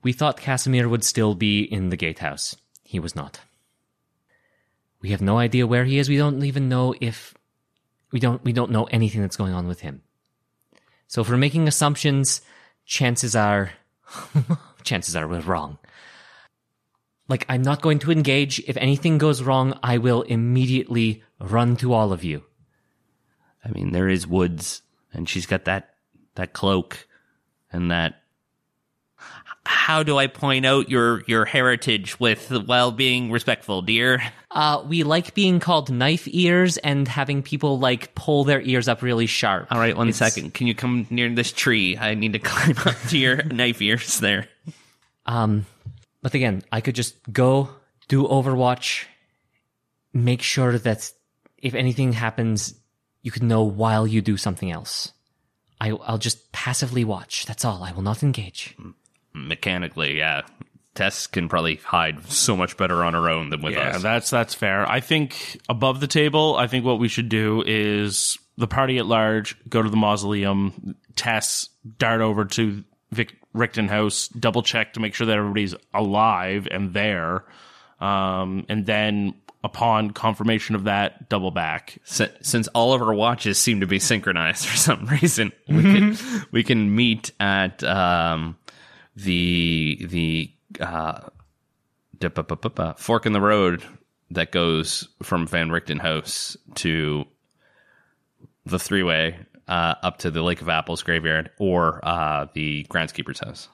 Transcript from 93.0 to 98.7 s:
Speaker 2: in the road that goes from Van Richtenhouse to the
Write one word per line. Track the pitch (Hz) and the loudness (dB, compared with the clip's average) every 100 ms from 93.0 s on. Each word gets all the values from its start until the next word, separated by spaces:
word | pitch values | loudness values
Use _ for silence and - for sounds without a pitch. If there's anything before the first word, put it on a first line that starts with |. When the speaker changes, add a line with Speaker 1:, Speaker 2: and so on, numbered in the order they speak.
| - 117 | -2 0
Speaker 2:
in | 113 | 2
the | 104 | 2
road | 101 107 95 87 - - _ _ _ | 4 4 2 0 -8 -20 _ _ _
that | 87 82 | -6 -2
goes | 90 85 80 78 - - _ | 0 0 0 -2 -6 -8 _
from | - 87 82 | -4 -4 -2
Van | 87 82 | -2 -2
Richtenhouse | 82 - 76 82 78 - - - - - | -2 -4 -4 -2 -4 -4 -8 -8 -12 -14
to | - 85 80 76 76 71 _ _ _ _ _ _ _ _ _ _ _ - _ | -6 -2 0 0 -2 -6 _ _ _ _ _ _ _ _ _ _ _ -20 _
the | - | -8